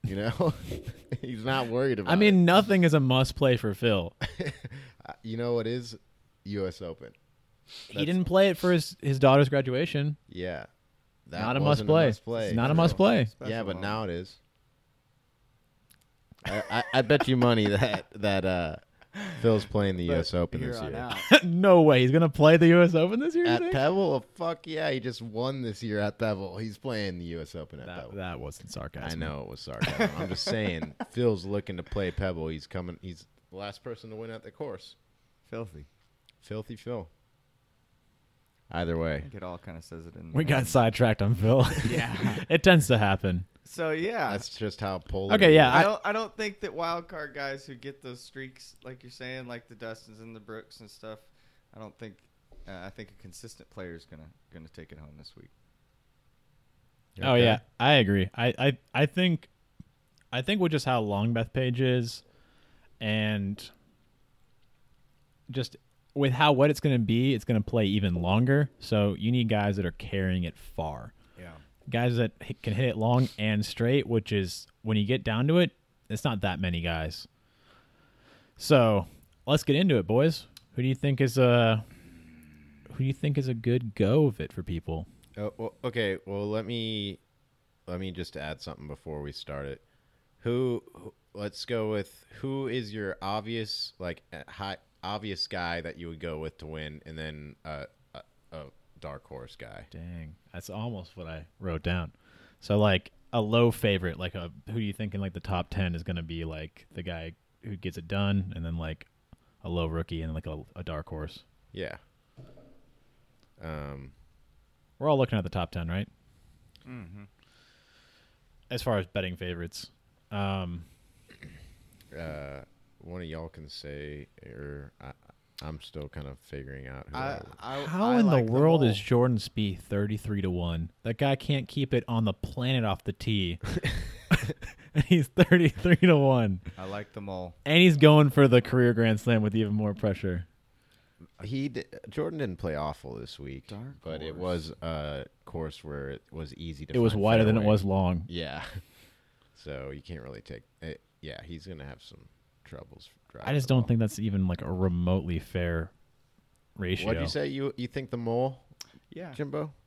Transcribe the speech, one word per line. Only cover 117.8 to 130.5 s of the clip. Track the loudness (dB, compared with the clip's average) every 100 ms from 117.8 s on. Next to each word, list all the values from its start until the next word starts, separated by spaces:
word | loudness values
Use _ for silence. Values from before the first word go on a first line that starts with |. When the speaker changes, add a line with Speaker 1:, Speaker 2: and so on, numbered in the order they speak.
| _ _ _ _ _ _ _ _ _
Speaker 2:
As | -6
far | 0 -2
as | -2
betting | -4 -6 -6
favorites. | -6 -6 -8 -12 -18 _ _ _ _
Um, | -4 -4 -4 -6 -10 -14 _ _ _ _ -20 -20 -20 -20 -20 _ _ -20 -14
Speaker 1:
uh, | -12 -10 -12 -14 -18 _ _ _
one | -14 -12
of | -10
y'all | -10 -12
can | -14 -16
say, | -16 -12 -12 -12 -12 -16 -20 -20
or | -14 -12 -12 -16 _
I, | -20 -20 _ _ _ -16
I'm | -14 -14
still | -14 -12 -12
kind | -12 -14
of | -16
figuring | _ -14 -12 -14 -14
out | -16 -14
who | -10
Speaker 3:
I, | -8 -10 -14 -16
Speaker 1:
I | -12 -10
Speaker 3:
I, | -6
Speaker 2:
How | -2 2
Speaker 3:
I | 4
Speaker 2:
in | 6
Speaker 3:
like | 4 4
Speaker 2:
the |
Speaker 3:
them | 4
Speaker 2:
world | 4 4
Speaker 3:
all. | 4
Speaker 2:
is | 0
Jordan | 2 2 4 0
Spieth | -4 -4 -4 -4
thirty-three | -6 -4 -2 -4 -4 -4
to | -2